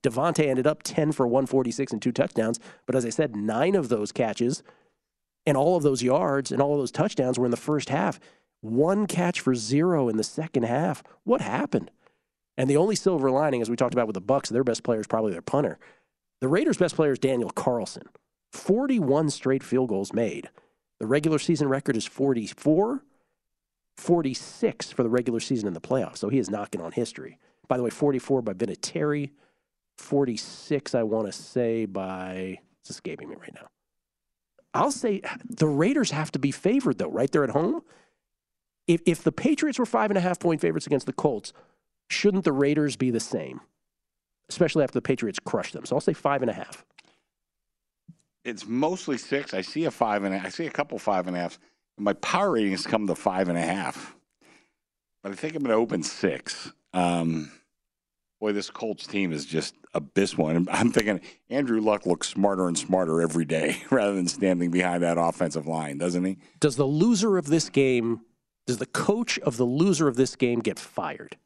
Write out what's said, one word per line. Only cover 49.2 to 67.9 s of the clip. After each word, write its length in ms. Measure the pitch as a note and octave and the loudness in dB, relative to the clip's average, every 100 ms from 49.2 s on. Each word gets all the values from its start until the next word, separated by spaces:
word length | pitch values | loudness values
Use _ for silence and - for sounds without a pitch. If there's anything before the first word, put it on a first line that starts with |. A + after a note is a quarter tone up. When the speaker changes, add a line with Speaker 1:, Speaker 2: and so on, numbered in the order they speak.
| - C#3 C#3+ | -4 -4 -4
Speaker 2:
I 80 | F#2+ | -6
see 240 | - D3+ | -6 -4
a 60 | D#3+ | -4
five 340 | - A2+ G#2 | -4 -2 -2
and 100 | G2 | -2
a, 60 | F#2+ | -4
I 60 | F#2 | -6
see 180 | - E3 | -8 -8
a 40 | |
couple 280 | - D3 A2+ | -6 -6 -6
five 280 | - F#2+ F2+ | -2 -2 -2
and 100 | F2+ | -6
a 40 | |
halves. 180 | E2+ - _ _ _ - | -6 -10 _ _ _ -4
My 160 | G#2 | -4
power 380 | F#2+ - - G3+ | -2 -2 0 2
ratings 340 | B2 G2+ F#2+ - | 2 0 -2 -2
come 200 | A2 G#2 | -2 0
to 60 | |
five 340 | D#2+ G2+ F#2 F#2 | -2 0 0 0
and 100 | E2+ | 0
a 40 | |
half. 540 | E2 F#2+ - - - - _ _ _ _ _ _ _ _ _ _ | -2 -2 -6 -8 -18 -20 _ _ _ _ _ _ _ _ _ _
But 100 | G2 | -12
I 20 | |
think 200 | G2 D#3 | -8 -6
I'm 80 | D#3+ | -4
gonna 120 | C3 | 2
open 280 | A2 A#2 F#2+ | 2 4 0
six. 680 | D#2 - F#2+ C#2 - - - _ _ | -4 0 0 0 -8 -12 -14 _ _
Um, 580 | F#2 F2 F2 E2 E2 D2+ - _ _ _ _ _ _ _ _ | 0 2 2 0 -2 -6 -16 _ _ _ _ _ _ _ _
boy, 120 | G#2+ | -2
this 180 | G2+ - | -2 -6
Colts 360 | - A2 G2+ - | -8 -6 -6 -6
team 260 | G2+ F#2 | -2 -2
is 120 | D2+ | -2
just 300 | C#2 D#2+ - _ - | -4 -4 -4 _ -8
abysmal. 560 | - D2 - G2 - D#2 | -8 -2 0 2 2 2
And 200 | E2 F2+ | 2 2
I'm 200 | G2 A#2 | 2 2
thinking 300 | A#2+ G#2+ F#2 - - _ | 2 2 -2 -6 -20 _
Andrew 300 | B2 C3+ A2+ | -4 0 2
Luck 260 | G#2+ G2+ F2+ | 2 2 0
looks 220 | E2+ - | -2 -2
smarter 380 | - G2+ F#2+ F2+ | 2 2 2 0
and 120 | D#2+ | -2
smarter 420 | - F#2 E2+ E2 | 0 0 2 2
every 240 | E2 E2 | 2 0
day 380 | D2+ D#2+ D#2 - - | 0 0 0 -4 0
<laughs> 40 | |
rather 240 | C3 G2+ | 2 2
than 120 | G2 F2+ | 0 -2
standing 440 | - F#2+ F2+ F2 | 0 2 2 2
behind 320 | F2+ F2+ F2 | 2 2 2
that 160 | F2 E2+ | 0 2
offensive 480 | E2+ - E2+ D#2+ D2 | 0 0 -4 -2 -4
line, 320 | D#2+ D2+ C#2+ | -4 -4 -4
doesn't 260 | F2 F2 | -2 0
he? 140 | F#2 F#2+ - _ | -2 -4 -14 _
Speaker 1:
Does 160 | D3+ B2+ | -2 0
the 100 | C3+ | 0
loser 500 | D3+ A3 G#3+ A3 F#3 | 2 4 4 2 0
of 120 | D3 | 2
this 200 | D#3+ - | 0 2
game, 540 | C#3 C3+ | 2 4